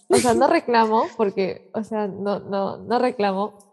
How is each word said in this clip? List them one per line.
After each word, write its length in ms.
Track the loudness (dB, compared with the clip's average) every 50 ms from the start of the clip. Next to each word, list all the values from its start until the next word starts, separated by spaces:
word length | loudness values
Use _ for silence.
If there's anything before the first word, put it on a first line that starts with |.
| _ 2
o 60 | 2 4
sea, 160 | 4 4 4
no 140 | 4 4 4
reclamo 600 | 4 2 2 2 2 4 4 4 2 2 0 0 -2 -2
porque, 520 | -2 -2 0 -2 -2 -4 -4 -8 -12 -10 -8
o 100 | -8 -8
sea, 240 | -6 -6 -6 -4 -6
no, 320 | -6 -6 -4 -4 -4 -4
no, 380 | -6 -6 -4 -4 -4 -4 -6 -8
no 220 | -6 -2 -2 0
reclamo, 580 | 0 0 0 0 0 0 0 -2 -4 -6 -8 -12 -20 _